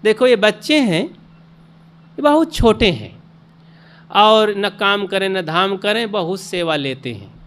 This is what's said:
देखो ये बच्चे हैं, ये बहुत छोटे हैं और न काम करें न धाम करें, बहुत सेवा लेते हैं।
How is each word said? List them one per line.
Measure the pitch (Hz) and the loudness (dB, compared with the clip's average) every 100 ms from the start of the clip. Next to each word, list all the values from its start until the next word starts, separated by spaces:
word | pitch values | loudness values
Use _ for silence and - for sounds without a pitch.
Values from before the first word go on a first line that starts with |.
देखो | 214 214 254 | 0 2 2
ये | 233 | 4
बच्चे | 214 208 - 302 | 2 -2 0 2
हैं, | 247 165 285 | 2 0 -4
ये | - - - - - - - - - - - | -10 -20 -20 -20 -20 -20 -20 -20 -20 -20 -2
बहुत | 294 302 320 | 0 2 0
छोटे | - 233 214 220 | 0 2 4 0
हैं | 135 104 - - - _ _ - - - - - | 0 -8 -18 -20 -20 _ _ -20 -20 -20 -20 -6
और | 196 214 220 214 202 | 2 4 4 2 0
न | 202 | -4
काम | 202 202 202 196 | -2 -2 -2 -2
करें | 196 190 | -2 -2
न | 190 | -4
धाम | 160 170 190 196 | -2 -2 0 -2
करें, | 208 214 226 | -2 -2 -2
बहुत | 208 165 185 | -4 -4 -6
सेवा | - 180 170 151 | -6 -6 -2 -2
लेते | 139 131 131 | -4 -8 -10
हैं। | 110 98 - | -12 -16 -20